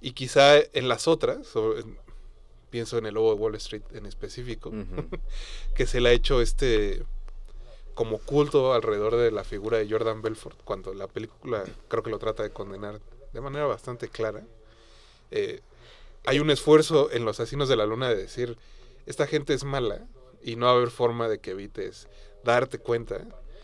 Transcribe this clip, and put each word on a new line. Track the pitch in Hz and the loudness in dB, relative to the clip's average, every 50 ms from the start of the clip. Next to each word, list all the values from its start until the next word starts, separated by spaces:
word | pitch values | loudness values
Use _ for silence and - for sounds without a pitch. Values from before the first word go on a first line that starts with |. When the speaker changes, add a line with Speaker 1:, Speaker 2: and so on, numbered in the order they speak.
Speaker 1:
Y | - 127 | -12 -12
quizá | 123 - 135 120 - 143 139 143 147 147 | -10 -8 -6 2 6 8 10 10 10 10
en | 147 - - 139 123 127 | 8 6 0 -2 0 0
las | 120 110 - 165 | 0 0 2 2
otras, | 165 - - 117 139 294 277 - - | 2 2 2 0 -2 -4 -8 -6 -2
o | 113 110 110 107 110 | -2 0 0 0 -2
en, | 120 113 - - - - - - - - - - - - - - - - | -6 -10 -14 -18 -18 -18 -18 -18 -18 -18 -20 -20 -20 -20 -20 -20 -18 -10
pienso | - 117 113 - 123 117 | -8 -8 -6 -4 -4 -4
en | 110 | -4
El | 107 104 | -2 0
Lobo | 110 110 110 107 | 2 4 4 4
de | 101 | 2
Wall | 110 110 107 | 0 -2 -2
Street | 104 - - - 107 - - - | -4 -8 -10 -12 -12 -12 -14 -14
en | 110 104 | -14 -14
específico, | 101 - - 101 95 - 123 123 123 113 - - - | -12 -12 -12 -12 -12 -10 -10 -10 -10 -10 -10 -10 -10
Speaker 2:
Ujú. | 110 107 101 - - 175 - - 180 - - - - | -10 -8 -8 -8 -8 -8 -8 -8 -8 -8 -6 -6 -6
Speaker 1:
<laughs> | - - - - - - - - | -8 -8 -10 -10 -8 -4 -2 0
que | - 131 | 0 0
se | 120 - 127 | 2 2 4
le | 123 120 | 6 6
ha | 120 | 6
hecho | 120 123 - 139 123 | 6 6 4 4 4
este | 120 110 - - 143 127 113 107 104 101 95 85 127 - - - - - - - - - - - - - - - - - - | 4 2 2 2 2 2 2 2 2 0 -2 -4 -6 -8 -8 -10 -10 -12 -12 -14 -14 -14 -16 -16 -16 -16 -18 -18 -18 -10 -6
como | - 117 113 107 104 | -6 -4 -4 -4 -6
culto | - - 143 147 147 143 - 143 131 131 127 | -4 0 2 2 2 4 4 4 4 4 4
alrededor | 117 - 110 104 104 104 110 117 120 | 2 2 0 0 0 2 2 2 4
de | 120 113 | 4 2
la | 107 101 95 | 2 0 -4
figura | - 110 101 101 110 117 113 | -6 -8 -8 -4 0 0 0
de | 107 104 | 0 0
Jordan | 110 110 113 113 110 110 | 0 0 0 0 -2 -2
Belfort, | 104 110 110 - - - - - - | -4 -6 -6 -6 -10 -16 -18 -14 -10
cuando | - 104 95 - 98 95 | -8 -8 -8 -8 -10 -10
la | 98 98 95 | -10 -10 -10
película | - 104 - - - - - - 107 104 95 - - - - - | -10 -10 -10 -10 -12 -14 -8 -6 -4 -4 -6 -6 -12 -16 -10 -6
creo | - 113 | -4 -4
que | 107 117 | -4 -4
lo | 107 98 | -6 -4
trata | - 110 107 - | -4 -4 -4 -4
de | 107 107 | -6 -8
condenar | - - 101 98 95 98 104 104 107 107 - - - - - - - | -8 -10 -12 -12 -12 -10 -10 -12 -12 -14 -16 -20 -20 -20 -18 -16 -14
de | 117 | -12
manera | 131 135 135 147 147 | -10 -8 -6 -4 -2
bastante | 139 110 - - 127 123 117 - - | -2 -2 -4 -6 -10 -10 -10 -10 -10
clara. | - - 113 110 104 110 214 - - - - - - - - - - - - - - - - - | -6 -4 -4 -4 -4 -6 -12 -18 -20 -20 -20 -20 -20 -20 -20 -20 -20 -20 -20 -20 -20 -20 -16 -8
Eh, | - 107 101 - - - - - - - - - - - - - - - - | -4 -4 -4 -4 -4 -10 -14 -20 -20 -20 -20 -20 -20 -20 -20 -20 -20 -8 -2
hay | - 135 143 | 0 0 2
un | 147 156 | 2 2
esfuerzo | 143 131 - 151 151 156 151 156 160 151 151 - | 2 2 6 8 8 8 8 8 4 4 4 4
en | - 120 117 | 2 -2 -2
Los | 110 101 - | -2 -2 -4
Asesinos | 117 117 135 143 143 131 | -4 -6 -4 -2 0 2
de | 135 | 2
la | 110 104 | 2 2
Luna | 107 113 120 131 123 | 0 0 -2 -2 0
de | 113 | 0
decir, | 98 95 - - 120 123 117 117 - - - - - - - - - - | -2 -4 -6 -8 -8 -6 -6 -8 -10 -18 -20 -20 -20 -20 -20 -20 -18 -16
"Esta | - - - 151 143 | -8 -4 -4 -2 -2
gente | 156 151 143 - 147 | -2 -2 -2 -2 -2
es | 127 139 | -2 -2
mala", | 143 139 139 123 107 101 - - - - - - - - - | -4 -4 -4 -2 -4 -4 -6 -10 -16 -20 -20 -20 -20 -20 -16
y | - 123 113 | -12 -10 -4
no | 117 120 123 | 2 4 6
va | |
a | 123 | 6
haber | 123 123 120 | 6 4 2
forma | - - 123 117 117 117 117 113 | 0 0 0 0 0 0 -2 -2
de | 107 95 | -2 -4
que | - - | -6 -8
evites | 92 98 98 98 - - 98 98 - - - - - - - - - - - | -10 -10 -10 -12 -10 -10 -10 -10 -12 -14 -20 -20 -20 -20 -20 -20 -20 -6 0
darte | 117 120 123 131 - - - | 2 2 2 2 0 -4 -6
cuenta | - - 120 117 117 - 107 92 - 226 - - - - - - | -4 -2 -2 -2 -2 -6 -10 -10 -12 -14 -18 -18 -18 -18 -20 -20